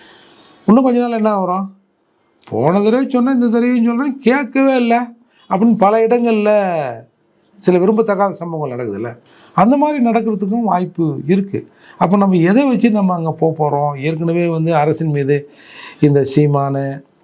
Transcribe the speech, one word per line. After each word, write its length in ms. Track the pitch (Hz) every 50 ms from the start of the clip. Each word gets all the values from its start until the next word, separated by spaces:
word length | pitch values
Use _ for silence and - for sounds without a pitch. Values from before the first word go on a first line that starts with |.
| - - - - - - _ _ _ _ _ _ _
இன்னும் 180 | - 208 262 262
கொஞ்ச 160 | 262 240 240
நாள் 120 | 240 240
என்ன 260 | 233 220 214 220 208 196
ஆகுறோம்? 300 | 185 180 180 190 196 196 - _ _ _ _ _ _ _ _ _ _ _ _ _ _ -
"போன 320 | - 107 123 151 175 202
தடவை 280 | 202 220 220 254 269 -
சொன்னேன், 240 | - 247 240 262 269
இந்த 160 | 247 240 240
தடவையும் 360 | 220 240 233 247 254 247 226
சொல்றேன், 320 | 233 233 233 277 294 262 -
கேட்கவே 560 | - 214 247 285 285 220 - 269 269 269 262
இல்ல" 320 | 254 240 233 233 240 240 240 - _ _ _ _ _ _ -
அப்படின்னு 280 | 196 185 220 240 220 -
பல 300 | 185 196 214 226 226 226
இடங்கள்ல 440 | 240 247 240 233 226 214 208 208 214 208 202 185 175 160 147 127 117 113 120 _ _ _ _ _ _ _ _ _ _ _
சில 200 | - 180 180 180
விரும்பத்தகாத 560 | 175 190 220 220 226 - 202 185 202 196 180
சம்பவங்கள் 440 | - 165 175 165 156 151 135 123 120
நடக்குதுல்ல, 400 | 127 113 98 98 113 120 117 - _ _ _ _ - - -
அந்த 240 | - 185 220 277 277
மாதிரி 280 | 294 302 302 294 240
நடக்கிறதுக்கும் 640 | 233 220 233 214 226 214 185 208 190 214 240 233 202
வாய்ப்பு 480 | 180 180 185 160 - - 165 156 139 131 - 139
இருக்கு. 400 | 185 190 196 196 - - - - _ _ _ - - -
அப்போ 200 | 180 170 190 202
நம்ம 180 | 202 196 185
எதை 320 | 175 160 175 202 247 285 277
வச்சு 220 | 247 185 - 233
நம்ம 240 | 208 208 196 185 180
அங்க 180 | 170 165 160
போக 220 | 156 - 160 160 160 160
போறோம்? 440 | 156 147 139 143 147 147 143 135
ஏற்கனவே 460 | 131 156 160 156 170 165 165 175 175 170
வந்து 280 | 165 160 160 160 165
அரசின் 360 | 151 147 156 151 156 160 160
மீது 380 | 147 143 139 131 147 143 139 - - - - - - - - - - -
இந்த 260 | 151 147 139 143 135 135 -
சீமானு, 680 | 147 151 147 143 143 139 139 139 139 139 135 135 139 - _ _ _